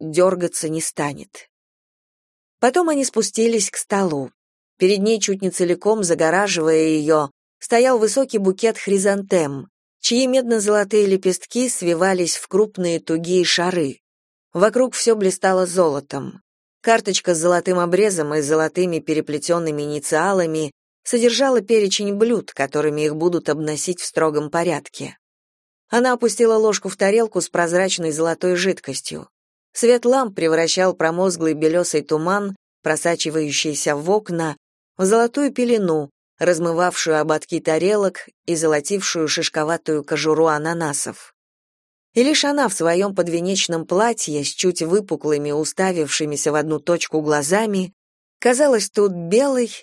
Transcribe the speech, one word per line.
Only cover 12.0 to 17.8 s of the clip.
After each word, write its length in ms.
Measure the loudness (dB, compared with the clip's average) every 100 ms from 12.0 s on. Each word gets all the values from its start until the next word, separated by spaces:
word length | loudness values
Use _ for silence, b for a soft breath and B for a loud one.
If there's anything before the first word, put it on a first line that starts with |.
| 2 2 -2 -4
в 120 | -2
крупные 520 | 0 0 -2 -4 -2
тугие 460 | -2 -4 0 0 2
шары. 540 | 0 0 -2 -4 -6 _ _ _ _ _
Вокруг 420 | 0 2 4 0 0
всё 200 | 0 2
блистало 500 | 0 0 0 2 2
золотом. 760 | 2 2 0 -6 -10 -10 -14 _ _ _ _
Карточка 540 | 2 2 2 -2 0 0
с 20 |
золотым 420 | 2 2 2
обрезом 540 | 0